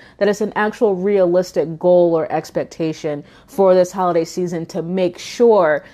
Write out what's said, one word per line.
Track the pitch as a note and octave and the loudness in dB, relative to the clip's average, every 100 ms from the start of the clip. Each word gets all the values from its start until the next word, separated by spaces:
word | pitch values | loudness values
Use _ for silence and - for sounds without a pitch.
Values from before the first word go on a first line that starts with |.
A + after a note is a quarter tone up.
| - - | -20 -4
that | G3+ | -2
it's | G3+ | -2
an | G#3 | -4
actual | - G#3+ - A3 | -2 -4 0 -2
realistic | F#3 F#3+ G3+ F3 F3+ F3+ F#3 D#3 D#3+ | 0 0 2 2 2 -2 -4 -4 -2
goal | F3+ F3+ F3 | 2 4 4
or | E3 D#3 | 2 -2
expectation | D#3 - E3+ C3+ - D#3+ D#3 D#3+ D3 - - _ | -6 -6 -8 -8 -6 -6 -6 -8 -8 -12 -20 _
for | - F#3+ | 0 4
this | F#3 F3+ | 4 2
holiday | F3+ F3+ E3 | 0 -2 0
season | E3 - F3+ E3+ E3 | -2 -4 -6 -6 -8
to | E3 | -8
make | E3 F#3 F3+ F3 | -6 -2 -2 -4
sure | - - A#3+ G#3 D#3+ D3 - | -14 0 4 4 2 0 -4